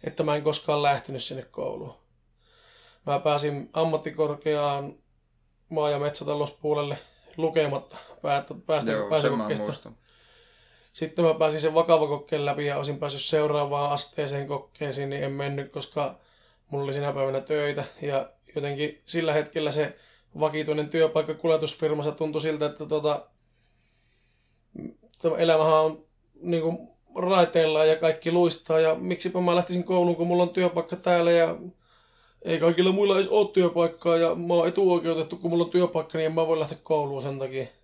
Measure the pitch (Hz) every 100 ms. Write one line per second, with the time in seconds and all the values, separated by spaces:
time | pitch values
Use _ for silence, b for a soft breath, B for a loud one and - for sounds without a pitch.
0 | - - 151 147 151 147 - 147 143 139
1 | - 135 - 131 - - - - 127 -
2 | _ _ _ _ b b b b b b
3 | - 143 151 147 147 143 - - 165 156
4 | 151 143 151 147 160 151 143 139 139 -
5 | _ _ _ _ _ _ _ 160 147 143
6 | 143 147 147 147 147 - 151 147 143 143
7 | B B B - 160 160 147 139 - -
8 | B B 147 143 143 - - 156 117 110
9 | 101 156 143 123 107 107 104 - - -
10 | b b b b b b b b b -
11 | 165 - 165 156 156 151 156 156 165 165
12 | 147 143 - 151 143 143 147 143 143 143
13 | 147 139 - 156 151 147 143 143 143 143
14 | - - 143 139 139 139 - - 147 135
15 | 139 139 139 139 143 139 135 - 135 -
16 | 143 - b b b b _ 139 139 135
17 | 143 139 135 135 135 151 147 143 139 -
18 | 143 135 135 _ _ - 143 143 151 -
19 | - 170 160 151 151 160 151 143 147 -
20 | b b b 151 151 151 147 151 147 165
21 | 160 156 156 151 165 156 156 - 156 151
22 | 147 147 156 151 156 151 147 151 151 147
23 | 147 147 - _ _ _ _ _ _ _
24 | _ _ _ _ _ _ _ - - -
25 | _ _ 165 156 165 160 156 156 156 151
26 | _ _ _ _ 175 170 160 170 - _
27 | _ - 180 190 170 170 156 156 156 160
28 | 160 160 165 175 175 165 - 160 160 160
29 | 180 175 185 180 180 175 175 180 175 180
30 | 175 165 170 175 175 175 180 175 165 180
31 | - 175 170 170 165 170 185 - b b
32 | b b b b - 165 165 170 185 190
33 | 202 190 196 208 202 - 175 175 170 170
34 | 175 165 165 170 170 175 165 180 190 175
35 | 165 160 160 - 175 170 170 180 175 175
36 | 156 160 160 165 160 160 147 156 - 156
37 | 143 139 139 139 135 135 123 _